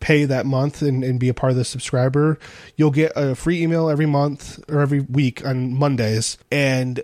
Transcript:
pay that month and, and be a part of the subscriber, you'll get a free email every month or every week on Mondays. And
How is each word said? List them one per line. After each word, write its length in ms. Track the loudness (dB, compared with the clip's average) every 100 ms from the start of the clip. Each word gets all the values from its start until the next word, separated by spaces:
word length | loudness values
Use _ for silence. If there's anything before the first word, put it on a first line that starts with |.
pay 240 | 0 2 2
that 200 | 0 0
month 380 | 0 -2 -2
and, 200 | -2 0
and 160 | 0 0
be 100 | 0
a 40 |
part 160 | 0 0
of 80 | 0
the 80 | -2
subscriber, 720 | -6 -4 0 2 2 2 0 -6 -20 -10 0
you'll 160 | 2
get 200 | 4 0 0
a 180 | -2
free 300 | 0 0 0
email 260 | 2 2 2
every 160 | 2 2
month 540 | 2 0 -2 -12 -18 -4
or 120 | 0
every 180 | 2 0
week 440 | 0 0 0 0
on 300 | -4 -2 -2
Mondays. 640 | 0 0 2 0 0 -2 -8 -4
And 460 | 0 0 0 -2 -4